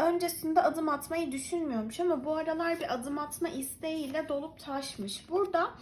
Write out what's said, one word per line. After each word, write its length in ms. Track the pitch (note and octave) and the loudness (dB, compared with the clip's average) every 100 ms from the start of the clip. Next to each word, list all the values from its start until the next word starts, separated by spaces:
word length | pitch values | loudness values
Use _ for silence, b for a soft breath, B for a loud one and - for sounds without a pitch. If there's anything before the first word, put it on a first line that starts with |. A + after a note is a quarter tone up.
öncesinde 600 | D#4+ F4 F4 - D#4+ D#4+ | 4 4 0 -2 2 6
adım 280 | D4+ D#4 D#4 | 6 4 0
atmayı 420 | C#4+ - E4 D#4 | 0 0 -2 -2
düşünmüyormuş 680 | C4+ - F4 D#4 A3+ A3 C4+ | -4 -2 -2 0 -2 -2 0
ama 260 | F4+ D4+ C#4 | 2 2 0
bu 100 | D#4 | 0
aralar 440 | D#4+ D#4+ E4+ E4 | 0 0 0 0
bir 140 | D4 | -2
adım 260 | B3 C4 D4 | -2 -2 -4
atma 300 | D4 - E4+ | -4 -2 -4
isteğiyle 800 | C4 C4 - D#4+ D#4+ C#4 D4+ D#4 | -2 -6 -6 -4 -2 -2 -2 -2
dolup 300 | C#4+ D#4+ - | -2 -4 -10
taşmış. 680 | - C#4 - - G3+ - - | -6 -4 -4 -6 -6 -6 -2
Burada, 420 | F4 G4 E4+ E4+ - | 2 4 4 2 -2